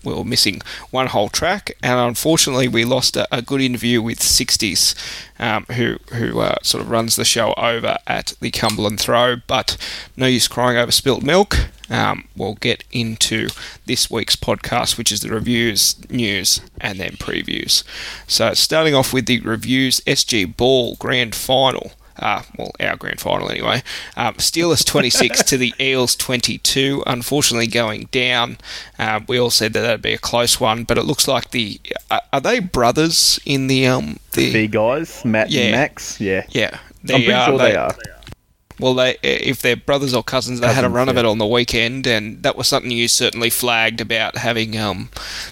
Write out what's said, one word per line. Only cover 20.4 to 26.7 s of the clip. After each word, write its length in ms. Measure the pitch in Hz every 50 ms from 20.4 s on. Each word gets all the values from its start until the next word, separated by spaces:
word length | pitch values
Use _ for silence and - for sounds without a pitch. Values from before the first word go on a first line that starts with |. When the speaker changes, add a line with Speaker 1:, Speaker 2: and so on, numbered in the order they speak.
| 95
Speaker 1:
Ball 500 | 85 - - 120 127 135 127 120 113 - -
Grand 360 | - 117 131 127 123 110 101
Final. 560 | - - - 131 131 135 131 - - - - - _ - - _ -
Uh, 220 | - 107 104 - - - - -
well, 140 | - - - -
our 160 | - 98 -
grand 240 | - - - - -
final 280 | - - - - 95 -
anyway. 320 | 110 - - 113 107 127 - - - - - - -
Um, 180 | - 120 117 104 -
Steelers 460 | - - - 165 170 175 160 120 -
twenty-six 600 | - - 147 139 123 - - 123 120 - - -
to 120 | - 143
the 160 | 131 127 120 - -
Eels 360 | 131 135 135 131 123 120 -
twenty-two, 880 | - - - 131 120 - - 110 104 - -